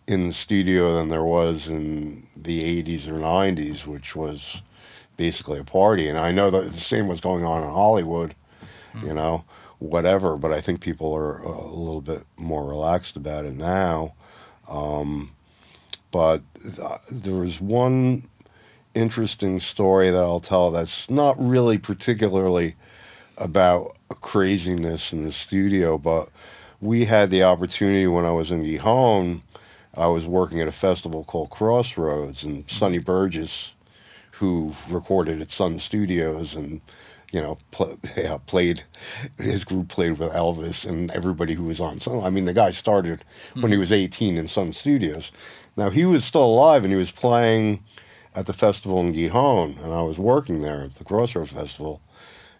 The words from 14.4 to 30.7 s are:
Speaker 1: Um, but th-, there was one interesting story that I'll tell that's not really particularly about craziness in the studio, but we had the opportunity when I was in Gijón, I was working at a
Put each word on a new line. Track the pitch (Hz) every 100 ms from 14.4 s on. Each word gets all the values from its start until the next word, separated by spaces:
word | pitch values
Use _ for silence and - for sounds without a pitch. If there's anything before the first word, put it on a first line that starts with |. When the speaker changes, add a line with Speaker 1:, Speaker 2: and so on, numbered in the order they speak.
| - _ -
Speaker 1:
Um, | 76 73 76 73 73 71 - _ _ _ - - - _
but | 87 80 80 - -
th-, | - - - - -
there | 123 98 92
was | 90 82
one | 98 120 127 131 127 127 - _ _ _ _ _ _
interesting | 113 113 117 107 - 98 92
story | - - 98 95 92
that | 90
I'll | 87 87
tell | - 92 87
that's | 85 82 - -
not | 135 143 131
really | 127 127 120 107
particularly | - 95 - 110 107 95 92 87 82 - - - - - - -
about | 87 95 90 90 - - - -
craziness | - 104 95 98 87 87 82 82 -
in | 80
the | 78
studio, | - - 98 98 98 85 78
but | 80 82 78 - - - - _
we | 104 117 110
had | 110 98
the | 92
opportunity | 92 87 87 - 101 98 92
when | 87 85
I |
was | 85 78
in | 85
Gijón, | 78 76 104 123 123 104 90 85 - - - - _ -
I | 85
was | 85 82
working | 90 85 82
at |
a | 78